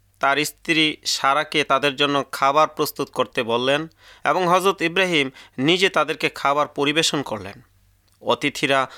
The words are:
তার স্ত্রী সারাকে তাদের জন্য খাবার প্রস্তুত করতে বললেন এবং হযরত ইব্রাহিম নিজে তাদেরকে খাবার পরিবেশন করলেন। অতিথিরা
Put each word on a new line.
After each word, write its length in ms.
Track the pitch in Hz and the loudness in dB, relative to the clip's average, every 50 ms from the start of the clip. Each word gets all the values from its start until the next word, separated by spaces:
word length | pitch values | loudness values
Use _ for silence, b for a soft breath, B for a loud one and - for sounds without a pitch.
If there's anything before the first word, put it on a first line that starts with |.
| _ _ _ - | _ _ _ -2
তার 260 | - 135 139 147 151 | 0 0 0 0 -2
স্ত্রী 520 | - - _ - - 160 156 156 156 - - - | -4 -6 _ -4 -2 0 0 0 0 -2 -4 -6
সারাকে 580 | - - - - 135 139 147 156 - - 156 139 | -6 -4 0 0 0 2 0 -2 -2 -2 -2 0
তাদের 320 | - 139 135 147 143 131 | 0 0 0 0 0 0
জন্য 280 | 127 147 143 143 139 127 - | 0 0 0 0 0 -2 -4
খাবার 360 | - - 139 135 139 151 156 | -4 0 0 2 4 4 2
প্রস্তুত 420 | 151 - - 151 - - - 139 - | 2 0 -2 -4 -4 -4 -6 -8 -4
করতে 340 | - 127 123 117 - 135 120 | -4 -4 -4 -2 -2 -4 -2
বললেন 440 | 110 113 120 123 131 139 147 160 160 b b b b b b b | 0 0 0 2 0 0 0 -2 -6 b b b b b b b
এবং 240 | 135 147 180 185 | 0 0 2 2
হযরত 340 | 170 180 185 175 196 190 - | 2 2 2 2 0 0 0
ইব্রাহিম 500 | 160 165 170 190 185 180 170 151 135 131 B B B B B | -2 -2 0 0 0 2 2 0 0 -2 B B B B B
নিজে 320 | - 131 156 180 175 196 185 | -2 0 2 2 2 2 2
তাদেরকে 400 | - 160 151 143 156 - - 151 | 2 0 0 0 -2 -4 -4 -6
খাবার 380 | - - - 143 143 147 147 | -4 -2 -2 0 0 0 0
পরিবেশন 540 | 147 - 147 143 143 147 165 160 - - 147 | -2 -2 -2 -2 0 0 0 0 0 -2 -2
করলেন। 400 | 131 - 113 107 95 98 - - - _ _ _ _ _ _ _ _ _ _ _ | -4 -6 -8 -10 -10 -12 -16 -18 -20 _ _ _ _ _ _ _ _ _ _ _
অতিথিরা 680 | - 120 120 - - 143 - - 151 131 139 135 131 B B | -2 -2 -2 0 -2 -4 -4 -2 -2 0 2 2 0 B B